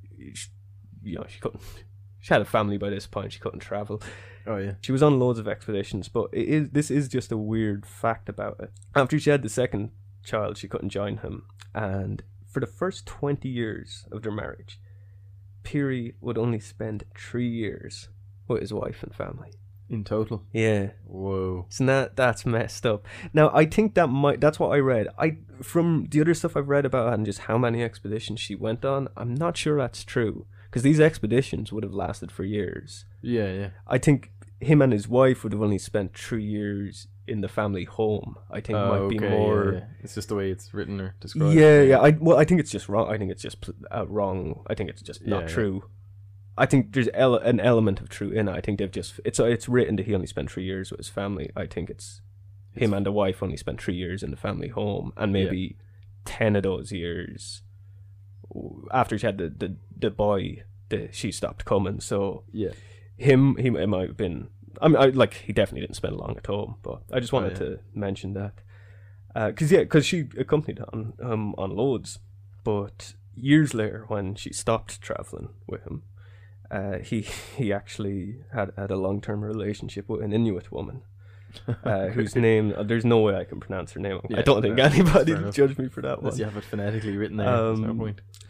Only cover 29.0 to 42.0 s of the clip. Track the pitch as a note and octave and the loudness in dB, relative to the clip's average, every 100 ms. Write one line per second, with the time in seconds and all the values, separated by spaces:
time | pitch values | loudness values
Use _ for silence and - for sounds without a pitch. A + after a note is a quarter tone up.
29 | C3+ - A#2+ B2+ E3+ E3+ D3+ D3 A#2+ - | -4 -6 -6 -2 -2 -2 0 0 0 -6
30 | - C3 A2 - - - - B2 B2+ D#3 | -4 0 0 -2 -12 -20 -6 2 6 8
31 | D#3 D#3 G#2+ A#2 C3+ - A2 G#2+ G#2 F#2+ | 6 4 0 0 0 -4 -6 -6 -6 -4
32 | F2+ - - - F#2+ G#2 F#2+ - - - | -4 -6 -10 -8 -4 -2 -4 -6 -12 -18
33 | - - B2 A#2+ G2 F#2+ G2 - - B2+ | -20 -10 -2 0 0 -4 -8 -10 -2 2
34 | - C3+ - - - - B2 D3+ C3+ G#2+ | 4 2 0 -20 -20 -6 4 6 6 2
35 | A2 A#2+ C3 B2+ A2+ G#2 G#2 F#2+ - G#2+ | 2 4 6 4 -2 0 0 0 -2 -4
36 | F#2+ - - A#2 G#2 G#2 G#2 G2+ G2+ - | -4 -8 -6 -6 -4 -4 -4 -4 -6 -10
37 | - - - A2 G2 - G#2 G2 F2+ - | -18 -16 -8 -6 -4 -2 -2 -2 -6 -2
38 | A2 G#2 - - - F#2+ G#2 G#2+ G2 G2+ | 0 0 -4 -14 -12 -10 -4 0 2 2
39 | G2 G#2+ G#2 G#2+ G#2+ G#2 G2 F#2 - - | 0 0 2 2 4 4 2 -2 -6 -16
40 | G#2 G#2+ - G#2 F#2+ F#2 - G#2+ F2+ G2 | -12 -10 -4 -2 -2 -4 -8 -8 -6 -6
41 | F#2+ - G2+ D#3 D3+ D#3+ D3+ D3 C3+ C3+ | -6 -10 -8 0 6 10 12 12 10 10